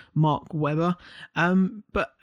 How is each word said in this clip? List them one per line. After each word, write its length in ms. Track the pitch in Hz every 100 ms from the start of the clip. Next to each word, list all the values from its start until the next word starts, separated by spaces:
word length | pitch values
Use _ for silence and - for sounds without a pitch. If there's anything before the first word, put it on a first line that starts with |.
| -
Mark 380 | 151 156 147 -
Webber. 440 | 156 147 151 170 175 - - -
Um, 480 | 151 170 190 190 214 -
but 180 | 202 - _